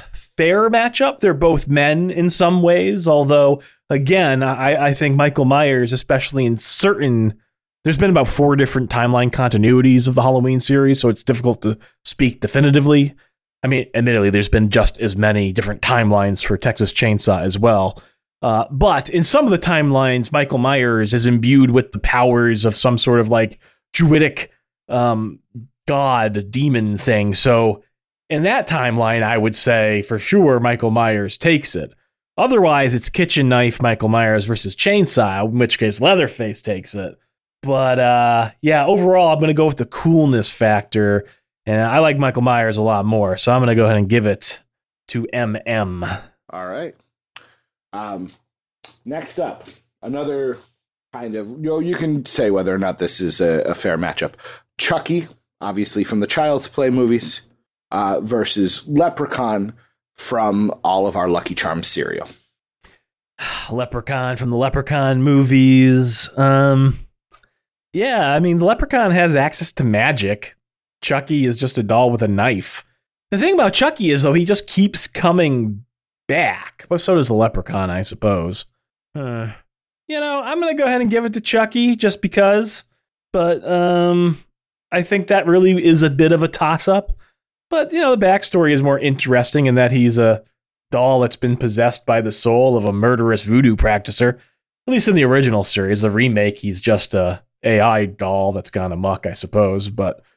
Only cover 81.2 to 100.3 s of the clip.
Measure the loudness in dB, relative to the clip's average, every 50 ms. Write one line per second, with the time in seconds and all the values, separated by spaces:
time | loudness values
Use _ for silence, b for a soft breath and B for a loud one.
81.2 | -2 -4 -6 -6 -4 -2 0 0 0 0 0 0 0 0 0 0 0 -2 -2 -2
82.2 | -6 -2 0 2 2 4 2 2 0 -2 -4 -6 -10 _ _ _ _ _ _ _
83.2 | _ _ -4 -2 0 0 -2 -2 -2 -2 -2 0 0 0 2 2 2 2 2 2
84.2 | 2 0 -2 -4 -8 _ _ _ _ _ _ _ _ _ -4 -4 -2 -2 -2 -2
85.2 | 0 0 0 2 2 4 4 4 6 4 4 4 4 4 4 4 4 2 2 2
86.2 | 4 4 4 2 0 -2 -2 -2 -2 -2 -2 0 0 0 0 0 -2 -4 -8 -10
87.2 | -12 _ _ _ _ _ _ _ _ _ -4 -4 -4 -2 -2 -2 0 0 2 2
88.2 | 2 2 2 2 0 -2 0 2 2 2 2 2 2 0 0 0 0 -2 -2 -2
89.2 | 0 0 2 2 0 0 0 0 2 2 2 2 2 2 2 2 2 2 2 4
90.2 | 2 2 2 0 -4 _ _ _ _ _ _ _ _ _ -2 0 2 2 2 2
91.2 | 0 0 -2 -2 -2 -2 -2 -2 -2 -2 0 0 0 0 -2 -2 -2 -2 0 0
92.2 | 0 -2 -4 -2 0 2 2 4 4 2 2 0 0 -2 -2 0 0 0 2 2
93.2 | 2 0 0 0 0 0 2 4 4 4 2 2 2 0 0 -2 -4 -6 -2 0
94.2 | 0 0 0 -2 _ _ _ _ _ _ _ _ _ -2 -2 0 2 2 2 2
95.2 | 4 4 4 2 2 2 0 0 -2 -2 -4 -2 -2 0 0 0 0 0 0 0
96.2 | 0 2 2 0 0 -2 -2 -4 -8 -8 -8 -4 -2 0 0 0 0 -2 -2 -2
97.2 | -2 -2 -4 -8 _ _ _ _ -2 0 2 2 2 2 2 0 -2 -4 -6 -6
98.2 | -4 -4 -2 -2 -2 -2 -4 -6 -8 -8 -6 -6 -6 -6 -6 -4 -4 -4 -4 -4
99.2 | -6 -10 -10 -10 -10 -4 0 0 0 0 0 -4 -6 -6 -6 -4 -4 -4 -6 -8
100.2 | _ _